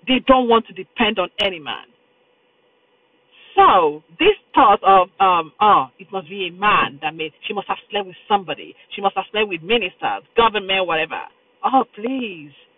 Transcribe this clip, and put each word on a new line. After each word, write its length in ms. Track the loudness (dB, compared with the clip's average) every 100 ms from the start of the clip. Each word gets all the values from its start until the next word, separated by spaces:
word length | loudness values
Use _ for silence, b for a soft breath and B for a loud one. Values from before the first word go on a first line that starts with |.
| -2
They 160 | -4 2
don't 220 | 2 4
want 200 | 0 -2
to 60 |
depend 460 | -18 -18 -4 -4 -2
on 100 | -8 -4
any 200 | -6 -6
man. 260 | -14 -14 -16 _ _ _ _ _ _ _ _ _ _ _ _ _ _ _ _ 4
So, 480 | 6 6 2 -2 _ 0
this 180 | 0 0 _ 4
thought 240 | 4 4
of, 260 | 4 4 4 _
um, 320 | 2 2 -2 _
"Oh, 280 | 4 4 2 _
it 100 | -14
must 160 | -14 -12
be 180 | -10 -10
a 40 |
man 480 | -4 0 0 -2 -6
that 120 | -10
made, 200 | -8 -12 _ -10
she 80 |
must 140 | -10 -8
have 100 | -10 _
slept 180 | -8 -8
with 80 | -16 _
somebody. 460 | -4 -2 -12 -12 -20 b -6
She 60 |
must 140 | -4 -4
have 80 | -8
slept 180 | -4 -4
with 120 | -6
ministers, 600 | -4 -2 -4 _ -6 -6 _ 0
government, 500 | 0 0 -4 -4 -2
whatever." 320 | -4 -4 -8 -14 _ _ _
Oh, 200 | -2 0 -2
please. 600 | -8 -8 -8 -10 -12 -20 _ _